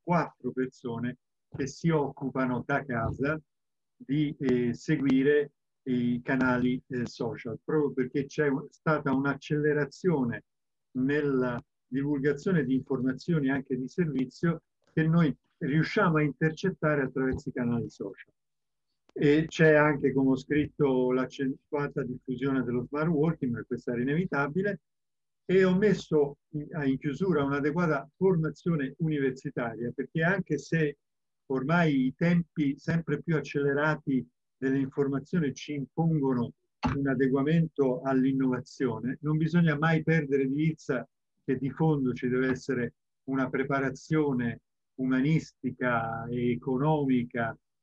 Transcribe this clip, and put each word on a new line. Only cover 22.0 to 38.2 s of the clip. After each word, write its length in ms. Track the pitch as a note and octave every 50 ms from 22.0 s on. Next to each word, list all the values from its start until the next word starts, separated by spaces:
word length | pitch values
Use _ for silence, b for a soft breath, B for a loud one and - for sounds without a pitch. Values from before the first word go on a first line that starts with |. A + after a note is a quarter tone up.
| B2+
diffusione 600 | A#2+ B2+ B2 - - B2+ - C3+ C#3 C3+ C3 A#2+
dello 220 | A#2+ A#2+ B2 A#2+
smart 240 | - C#3 D3 D#3 E3+
working, 440 | E3 C#3 D3+ E3 D#3+ - C#3+ B2 A2+
ma 100 | A2 G2+
questo 280 | - B2 A#2+ - C3
era 100 | A#2+ A#2+
inevitabile, 800 | B2 C3+ D3 E3 F#3+ F#3 D3 C#3 C#3+ C#3 D3 F#3 F#3+ G3+ F#3 - - _ _ _ _ _ _ _ _ _ _ _ _
e 180 | - F3+ F#3+ F#3+
ho 120 | F#3 F#3
messo 640 | F#3+ G#3+ G#3 F3+ - - - E3+ D3+ C#3+ C#3+ - - _ _ -
in, 140 | D3+ D3 - - D#3 C#3+
in 120 | C3+ C3+ C3
chiusura 460 | - D3+ C3+ - F#3 F#3+ E3 D3 C#3
un'adeguata 680 | C#3 C#3+ C#3+ C3+ D3+ D3 F3 F3 D#3+ D3 C#3 - - _
formazione 800 | _ F#3 F#3+ F3+ E3 D#3+ D3+ D3+ - - F3+ E3+ D3+ C3+ C3 D3 -
universitaria, 960 | E3 D#3+ D#3 C#3+ C3+ C3 C3 - - D3 - - B2 A#2 A2+ G#2+ A#2+ A#2+ -
perché 300 | - B2 - _ D#3+ D#3+
anche 340 | E3+ G3 G3 F#3 - D#3 -
se 400 | - - E3+ D#3+ D#3 D3 - - _ _ _ _ _ _ _ _ _ _
ormai 600 | C3+ C3 C3 C#3+ E3 F3 E3+ D#3+ C#3+ C3+ B2+ C3+
i 80 | -
tempi 600 | - E3+ E3+ F3 F3 E3+ - _ D#3+ D3 C#3 C#3+ -
sempre 440 | - - D#3+ E3 - - D3 C#3+
più 140 | - - E3
accelerati 880 | C#3+ - - - D3 C#3+ C#3+ C#3 C#3+ D3+ D#3 D#3 D3+ - - C3+ B2+ A#2+ - _ _ _ _ _ _
dell'informazione 960 | C3 C3+ C3+ C#3 C3+ C3 - D3 C#3+ C#3 C#3 C3 C3+ - - F3+ D3+ C3+ -
ci 200 | - - - D3
impongono 800 | C#3+ C3+ - _ - E3 E3 D#3+ D3+ C3+ C3+ B2+ A#2+ A#2 A2 - _ _ _ _ _ - B2+ -
un 120 | C#3 C#3 C#3
adeguamento 960 | C3 A#2+ C3+ B2+ B2+ C#3 C3+ D3 E3 E3+ D#3+ - - - C#3 C3 B2+ B2
all'innovazione, 1160 | B2+ C3+ C3+ C3